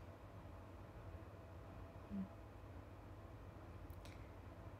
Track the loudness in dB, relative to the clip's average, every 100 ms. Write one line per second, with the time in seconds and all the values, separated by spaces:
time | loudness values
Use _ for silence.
0 | -2 -4 -4 -2 -2 -2 -2 -2 -2 -2
1 | 0 0 0 -2 -2 -2 -2 0 0 0
2 | 4 6 6 4 -2 -2 0 0 -2 -2
3 | 0 0 0 0 -2 -2 -2 0 0 0
4 | 0 0 0 -2 -2 -2 -2 -2